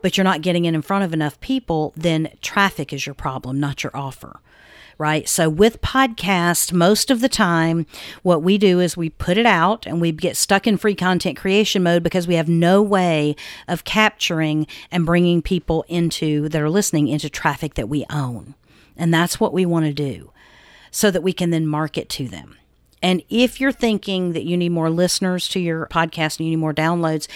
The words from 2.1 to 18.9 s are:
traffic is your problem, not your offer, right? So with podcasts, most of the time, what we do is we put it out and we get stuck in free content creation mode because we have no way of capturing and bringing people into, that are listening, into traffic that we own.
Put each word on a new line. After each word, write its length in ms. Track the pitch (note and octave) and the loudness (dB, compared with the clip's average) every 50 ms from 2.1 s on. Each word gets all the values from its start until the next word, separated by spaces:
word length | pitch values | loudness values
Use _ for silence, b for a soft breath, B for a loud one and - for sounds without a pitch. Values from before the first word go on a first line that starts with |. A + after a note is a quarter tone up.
| D#3+ D#3 D#3 - - _ | 0 0 -2 -4 -8 _
traffic 500 | - - - G#3 G3 F#3+ - - D3 - | -12 -4 0 0 0 0 0 -4 -8 -8
is 140 | C#3+ C3+ - | -8 -10 -10
your 80 | D3 C3+ | -10 -10
problem, 460 | - - C#3+ C3 B2 - B2+ C3 C#3 | -8 -8 -8 -6 -8 -8 -6 -4 -2
not 240 | C#3+ C#3+ C3+ - - | -2 -2 -4 -6 -8
your 120 | - - | -8 -8
offer, 440 | C3+ C#3 C3+ - - - - - - B B B B B B B B B B B | -8 -8 -8 -10 -14 -18 -20 -20 -20 B B B B B B B B B B B
right? 300 | - D#3 D3+ D#3 D3+ - | -4 -2 0 0 0 -2
So 220 | - - F#3 E3 D#3+ | -2 0 2 2 2
with 320 | D#3 E3 G#3 A#3 - - | 4 4 4 4 4 0
podcasts, 920 | - - - C4 C4+ B3 A3+ - - G3 G3 F3 E3+ F3 E3+ - - - | -4 0 2 2 2 2 0 -4 -2 0 0 2 2 2 2 0 0 0
most 400 | F3 F3 E3+ F#3+ G#3+ G#3 - - | 2 4 4 6 4 4 2 0
of 80 | C4 A3+ | 2 2
the 100 | A3 A3 | 0 0
time, 560 | - - G#3 F3 E3+ E3 D#3+ E3 E3 E3+ D3+ B B B B B B B - | 2 2 2 2 2 2 2 2 0 0 -2 B B B B B B B 0
what 180 | F#3 F3 D3+ | 2 2 4
we 160 | D#3+ F#3 G#3 | 4 2 4
do 220 | G3+ G#3 F#3+ F3+ F3+ | 4 6 4 6 4
is 160 | F3+ E3 - | 2 0 0
we 140 | F3+ E3 D#3 | -4 -6 -6
put 280 | - - - F3+ F3+ | -6 -6 -2 0 2
it 80 | A3 A#3+ | 2 4
out 400 | A#3 F#3+ E3 E3 F#3+ A3+ A3+ - | 4 4 4 4 2 2 -2 -4
and 160 | - D3 E3+ | -6 -2 0
we 100 | E3+ E3 | 0 0
get 260 | D#3+ D#3 F3 - G3+ | 0 -2 -4 -4 -2
stuck 280 | - - - G3 G3 - | -2 0 2 2 2 4
in 120 | A#3 G3+ | 2 0
free 180 | - - G#3+ G3 | 2 2 0 0
content 420 | - F3+ F#3 F#3 F3 - F3+ - | 0 0 0 0 0 0 -4 -4
creation 460 | - - F#3+ F#3+ G#3 G#3+ - - F#3+ F3+ | -4 -2 2 2 2 2 2 2 2 2
mode 200 | E3+ E3+ F3 E3+ | 4 2 2 2
because 220 | E3 - F#3 E3+ | 0 -2 -2 0
we 100 | F3 F3 | 0 0
have 120 | E3 D#3 | 0 2
no 340 | E3 E3+ E3 E3+ F3 F#3+ G3+ | 2 2 4 4 4 6 4
way 540 | G#3+ G3+ G3+ F#3 F3+ F3 D#3+ D3+ D3 D3 D3 B B B B B B | 4 4 2 2 2 2 2 2 2 0 -2 B B B B B B
of 160 | - F3 - - | -8 -8 -6 -6
capturing 800 | - - A3 G#3+ G#3 - - - - E3+ D#3+ D#3+ D3+ D3+ D#3 D3+ B B B B B | -2 0 2 2 2 2 -2 -4 -2 -2 0 0 0 0 0 -2 B B B B B
and 160 | - F3+ E3 | -2 -2 0
bringing 360 | D#3+ F3 F3 F3 F3 F3 E3+ | 2 2 4 4 4 2 2
people 440 | - - F#3+ F3 - - D#3+ D#3+ - | 0 0 -2 -2 0 -2 -2 -2 -4
into, 600 | - E3+ F3 E3+ D#3+ - - D#3+ D#3 D3+ D3 D3+ D#3 | -4 -2 -2 -2 -2 -2 -2 -2 0 0 0 -2 -2
that 120 | D#3+ D#3 | -2 -2
are 80 | D3 D#3 | 0 0
listening, 400 | E3 G#3 G#3 - - D3+ D3 A2 | 2 0 0 2 0 0 0 0
into 200 | D3 D3 D3+ D3 | 0 -2 -4 -8
traffic 440 | - - - D#3 C#3 - E3 C#3+ - | -8 -4 -4 -4 -2 -4 -6 -8 -6
that 140 | - A2+ A2 | -6 -6 -4
we 160 | D3 C#3+ - - | -4 -4 -4 -4
own. 460 | D3+ D3 C3+ B2 A#2+ G2+ - - C#3+ _ b b b b b b | -4 -6 -4 -6 -8 -10 -14 -18 -20 _ b b b b b b